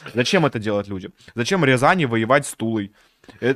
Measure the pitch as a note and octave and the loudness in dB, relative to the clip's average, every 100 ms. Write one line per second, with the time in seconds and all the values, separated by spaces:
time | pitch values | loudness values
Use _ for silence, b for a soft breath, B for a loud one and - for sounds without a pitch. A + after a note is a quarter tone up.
0 | B A2+ B2 F#3+ D3 A#2+ G#2+ G2+ G2+ G2 | B -4 0 2 2 -2 -2 -2 -4 -8
1 | G2 - b - A#2 F#3+ C#3 B2+ C#3+ F#3 | -10 -18 b -8 -2 2 2 4 2 2
2 | C3+ A2+ A2 C#3+ C#3 - A2+ A2+ G2 b | 0 0 2 2 0 -6 -4 -2 -6 b
3 | b b b b A#2+ | b b b b -2